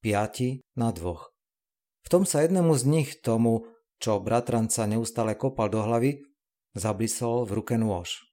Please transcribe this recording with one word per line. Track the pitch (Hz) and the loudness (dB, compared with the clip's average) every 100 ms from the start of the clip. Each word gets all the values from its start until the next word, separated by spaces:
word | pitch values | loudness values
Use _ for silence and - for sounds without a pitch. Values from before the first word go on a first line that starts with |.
Piati | 110 101 107 - 127 135 _ - | 0 0 0 -2 -4 -4 _ -2
na | 117 | -2
dvoch. | 98 87 85 - _ _ _ _ _ _ _ | -2 -6 -8 -14 _ _ _ _ _ _ _
V | - | 2
tom | 180 190 | 2 4
sa | 147 | 2
jednému | 160 185 170 143 | 2 4 4 4
z | |
nich, | 131 156 139 - | 4 2 0 -4
tomu, | - 113 117 113 - _ _ _ | -2 2 2 0 -4 _ _ _
čo | - 104 | -2 -2
bratranca | 98 117 120 117 113 - | 0 0 0 0 0 0
neustále | 107 110 113 - 110 107 | 0 -2 -2 -2 -2 -2
kopal | 135 - 107 | -4 -2 -2
do | 110 | 0
hlavy, | 107 117 131 143 - _ _ _ _ 101 | 0 2 0 -2 -14 _ _ _ _ -4
zablysol | 104 98 110 - 117 120 113 | -4 -2 -4 -2 -2 -2 0
v | 104 | -4
ruke | - 117 | -2 0
nôž. | 110 90 85 - _ | 0 -2 -6 -12 _